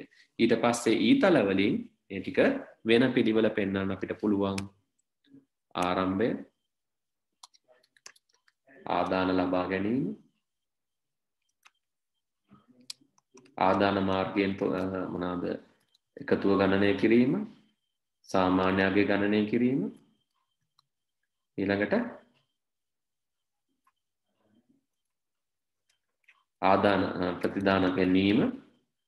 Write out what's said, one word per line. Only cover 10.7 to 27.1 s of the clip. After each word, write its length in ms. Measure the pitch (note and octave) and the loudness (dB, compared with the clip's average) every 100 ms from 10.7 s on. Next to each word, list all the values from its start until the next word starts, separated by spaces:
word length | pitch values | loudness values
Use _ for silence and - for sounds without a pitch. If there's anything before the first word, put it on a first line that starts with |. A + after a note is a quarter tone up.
| _ _ _ _ _ _ _ _ _ _ _ _ _ _ _ _ _ _ _ B3 B3 B3+ - _ _ _ - _ - | _ _ _ _ _ _ _ _ _ _ _ _ _ _ _ _ _ _ _ _ _ -20 -20 _ _ _ -20 _ -2
ආදාන 460 | F#2 G2 G2+ G2 | 0 2 0 0
මාර්ගයෙන් 520 | G2 F#2+ F#2 G#2 G2 F#2+ | 0 -2 -2 -2 -2 -2
ප-, 160 | F#2+ | -4
අ, 100 | F#2 F#2+ F#2 F#2 | -4 -4 -6 -8
මොනවාද? 340 | F2+ F2+ F2 F#2 - - _ _ _ _ - | -6 -6 -6 -6 -8 -12 _ _ _ _ -16
එකතුව 400 | - G2 G2 G2 | -4 -2 2 2
ගණනය 360 | F#2+ G2 G2+ G2 | 2 2 2 2
කිරීම, 380 | G#2+ A#2+ B2+ F#3 G#3+ - _ _ _ _ _ _ - | 4 4 4 0 -6 -14 _ _ _ _ _ _ -4
සාමාන්‍ය 520 | F#2+ F#2 F#2 F#2+ F#2+ | 0 2 2 2 2
අගය 220 | F#2+ G2+ | 2 2
ගණනය 420 | G2+ G2+ G#2 G#2+ G#2 | 2 0 0 0 0
කිරීම, 360 | A#2 B2 C#3 G#3+ - _ _ _ _ _ _ _ _ _ _ _ _ _ _ _ - | 0 0 -2 -4 -10 _ _ _ _ _ _ _ _ _ _ _ _ _ _ _ -6
ඊළඟට 360 | F#2+ G2+ G#2 G#3+ - - _ _ _ _ _ _ _ _ _ _ _ _ _ _ _ _ _ _ _ _ _ _ _ G#3+ _ _ _ _ _ _ _ _ _ _ _ _ _ _ _ _ _ _ _ _ | -2 -2 0 -2 -4 -10 _ _ _ _ _ _ _ _ _ _ _ _ _ _ _ _ _ _ _ _ _ _ _ _ _ _ _ _ _ _ _ _ _ _ _ _ _ _ _ _ _ _ _ _
ආදාන, 400 | F#2+ G2 G2+ G2 | 2 4 4 2
අ, 300 | F#2+ | -2